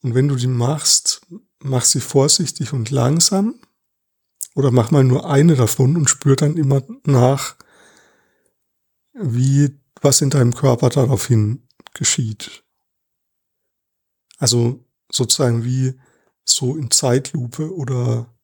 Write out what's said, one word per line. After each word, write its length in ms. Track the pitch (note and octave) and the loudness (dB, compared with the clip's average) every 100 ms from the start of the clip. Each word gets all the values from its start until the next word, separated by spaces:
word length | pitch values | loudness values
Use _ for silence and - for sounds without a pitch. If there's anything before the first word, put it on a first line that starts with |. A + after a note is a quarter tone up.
Und 140 | C3 A#2+ | 0 0
wenn 120 | C#3+ | 0
du 80 | C3 | 0
die 120 | B2+ | -2
machst, 760 | B2 A#2+ D3+ - - - - _ F3 _ _ | 0 -2 -2 0 0 -2 -8 _ -20 _ _
mach 240 | C#3 B2+ | -4 -2
sie 180 | - - | 0 -2
vorsichtig 720 | - C#3 D3 - D#3+ - C#3+ | 0 2 4 2 -2 -6 -6
und 160 | C3+ A2+ | -6 -2
langsam 720 | C3+ B2 D#3+ - F#3+ G#3+ - _ _ _ _ _ _ _ _ - - | 0 0 2 0 0 -2 -6 _ _ _ _ _ _ _ _ -8 -2
oder 160 | C3+ | 2
mach 200 | B2 A2 | 2 4
mal 120 | D3 | 4
nur 260 | C3 B2 - | 4 2 0
eine 260 | C#3 E3 C#3 | 4 4 4
davon 400 | A2 - C3 E3+ | 2 2 0 2
und 140 | C#3+ | 0
spür 260 | - C#3+ C3+ | 0 0 2
dann 220 | D3 E3 | 0 0
immer 240 | C#3 C#3 C3+ B3 | 0 0 -2 -8
nach, 520 | - C3+ B2+ C3+ - - _ _ _ _ _ _ _ _ _ _ _ _ _ _ _ | 0 4 4 2 -6 -14 _ _ _ _ _ _ _ _ _ _ _ _ _ _ _
wie, 680 | C4+ E3+ A#2 C3 C#3 C#3+ C#3+ _ _ | -8 -4 0 2 2 0 -2 _ _
was 200 | C#3+ C3 | 0 2
in 80 | C#3 | 0
deinem 260 | C#3+ B2 - | 2 2 2
Körper 340 | C3+ A#2+ B2 | 0 2 2
daraufhin 760 | C#3+ B2+ B2 - A#2 G#2 B2+ _ _ - | 2 0 0 2 2 2 -4 _ _ -20
geschieht. 720 | - B2 - A2+ G#2 - - _ _ _ _ _ _ _ _ _ _ _ _ _ _ _ _ _ _ | -6 -4 -2 -4 -8 -14 -18 _ _ _ _ _ _ _ _ _ _ _ _ _ _ _ _ _ _
Also 480 | B2 A#2 A#2 C3+ _ _ _ | 0 0 0 -4 _ _ _
sozusagen 520 | - A#2 - B2+ A#2 | -6 -2 0 0 0
wie 360 | A#2 C3 C3 C3 _ _ _ _ | -2 -2 -4 -6 _ _ _ _
so 320 | - - B2+ D#3 | -6 -4 -2 -4
in 140 | B2 | -4
Zeitlupe 840 | - C3 B2+ - D#3 B2 - D#3 | -2 0 0 -2 -8 -8 -8 -10
oder 600 | F#3 C3 B2+ B2 A#2 A#2+ _ | -8 -6 -4 -2 -4 -8 _